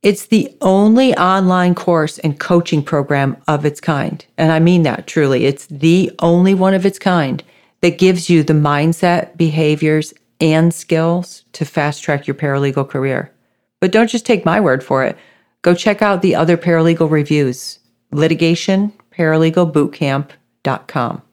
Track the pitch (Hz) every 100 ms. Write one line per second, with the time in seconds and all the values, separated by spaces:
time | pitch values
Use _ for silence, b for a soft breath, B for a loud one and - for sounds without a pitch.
0 | 202 196 - 220 - - 190 190 208 226
1 | 262 - 180 190 185 185 180 175 - 165
2 | 151 - 156 143 - 175 170 151 143 151
3 | 139 143 139 131 - 151 147 147 - 147
4 | 127 151 - - 160 160 165 180 156 117
5 | - - 143 131 131 143 - 143 160 175
6 | 190 - 170 170 185 190 185 190 190 190
7 | - 180 139 131 b b b b - -
8 | 180 180 - 170 147 151 147 143 156 170
9 | 180 175 - - 165 151 151 151 156 156
10 | 151 - _ _ 156 156 165 165 - 165
11 | 165 175 180 - _ - 156 - 147 143
12 | - 143 143 139 147 139 139 135 139 139
13 | 135 131 143 _ _ _ _ _ 190 220
14 | 226 240 - 220 - 190 185 131 - 135
15 | 131 - b b b b - 175 - 208
16 | 208 190 185 - 165 165 170 165 165 165
17 | 160 156 143 151 139 127 - - _ _
18 | _ 147 160 165 165 170 - 190 208 -
19 | _ - 165 160 160 165 170 151 139 -
20 | 143 139 143 - _ _ - 131 - 147
21 | 117 - _